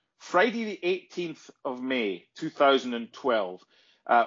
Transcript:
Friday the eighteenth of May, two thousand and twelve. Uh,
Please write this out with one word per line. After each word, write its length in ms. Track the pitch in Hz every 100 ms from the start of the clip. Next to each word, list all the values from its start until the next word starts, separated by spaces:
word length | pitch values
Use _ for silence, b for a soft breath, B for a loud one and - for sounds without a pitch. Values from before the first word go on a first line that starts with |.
| b _
Friday 460 | - 175 226 226
the 160 | 220 196
eighteenth 640 | 175 185 - - 175 151 - -
of 180 | - 127
May, 440 | 127 127 107 87 - -
two 140 | 156
thousand 440 | - 143 135 123 120
and 160 | 113
twelve. 480 | - 139 113 92 92 _ b b b -
Uh, 180 | 120